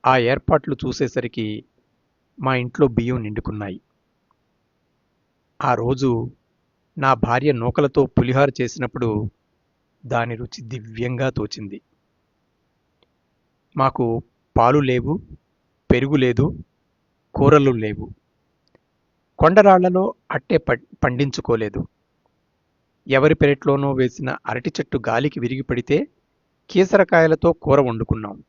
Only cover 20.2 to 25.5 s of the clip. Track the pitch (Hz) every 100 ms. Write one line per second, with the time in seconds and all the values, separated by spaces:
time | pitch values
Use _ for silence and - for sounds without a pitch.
20.2 | _ - _ 160 - 123 _ - 139 123
21.2 | 143 - - 113 107 95 - _ _ _
22.2 | _ _ _ _ _ _ _ _ - 135
23.2 | 151 156 147 139 143 139 139 131 127 -
24.2 | 131 - - 120 156 - - 127 110 113
25.2 | 143 139 120